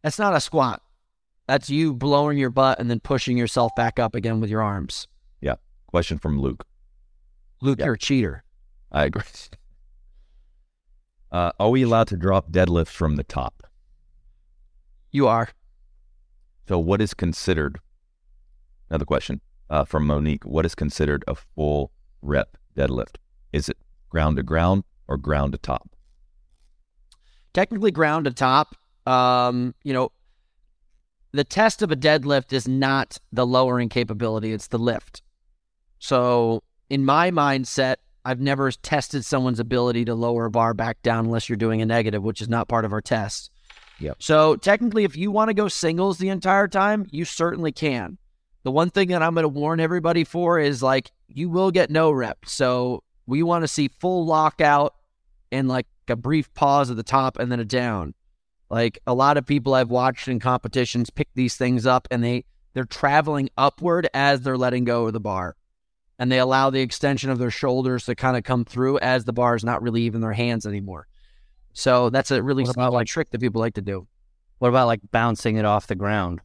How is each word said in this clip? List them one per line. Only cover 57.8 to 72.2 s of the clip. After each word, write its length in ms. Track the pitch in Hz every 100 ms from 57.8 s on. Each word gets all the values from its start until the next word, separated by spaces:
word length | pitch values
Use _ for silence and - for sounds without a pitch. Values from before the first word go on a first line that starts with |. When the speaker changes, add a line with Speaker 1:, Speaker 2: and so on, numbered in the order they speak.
| 123 104 80 - _ _ _ _ _
Speaker 1:
Like, 300 | 113 117 - -
a 80 |
lot 240 | 123 139 147
of 80 | 123
people 260 | 143 131
I've 180 | 131 120
watched 380 | 123 127 131 -
in 120 | 123
competitions 680 | 127 127 110 131 123 123 117
pick 200 | - 143
these 220 | - 127 -
things 300 | 123 127 120
up 200 | 127 -
and 120 | 123
they, 220 | 117 120 - _ _
they're 100 | -
traveling 640 | 120 - 143 147 151 147 135 -
upward 540 | 139 - 175 170 165
as 300 | - 143 139
they're 160 | 131 131
letting 260 | 127 127
go 220 | 120 120 113
of 80 |
the 60 | 110
bar. 360 | 104 92 90 - _ _ _ _ _ _
And 120 | 123
they 80 | 131
allow 300 | 127 131 135
the 120 | 135
extension 500 | 127 - 143 135 135
of 80 | 127
their 120 | 120
shoulders 540 | - 139 127 131 123
to 100 | -
kinda 280 | 120 131 127
come 240 | - 127 117
through 320 | 123 131 139
as 260 | 123 127
the 80 | 120
bar 240 | 117 123 117
is 80 |
not 160 | 113 113
really 220 | 120 117
even 180 | 117 110
their 140 | 113
hands 320 | 107 120 117 107
anymore. 400 | 101 98 85 - - - - _ _ _
So 380 | - - 127 123
that's 200 | 131